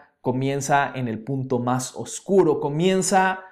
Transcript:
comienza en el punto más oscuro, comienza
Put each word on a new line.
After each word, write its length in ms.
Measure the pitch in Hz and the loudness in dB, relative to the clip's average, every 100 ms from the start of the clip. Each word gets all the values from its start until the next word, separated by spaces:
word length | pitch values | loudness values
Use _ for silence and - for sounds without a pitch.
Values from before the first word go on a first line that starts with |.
| _ _ | _ _
comienza 680 | 131 127 135 143 135 143 139 | -4 -2 -2 -2 2 2 2
en 140 | 127 120 | -4 -6
el 140 | 110 | -6
punto 360 | 139 135 131 123 | -6 -6 -2 -2
más 360 | 123 127 - | 0 -2 -4
oscuro, 680 | - 117 - - 196 160 147 | -10 -12 -10 2 4 4 2
comienza 840 | 151 147 185 190 180 190 190 190 - | -2 0 2 2 2 2 2 -2 -10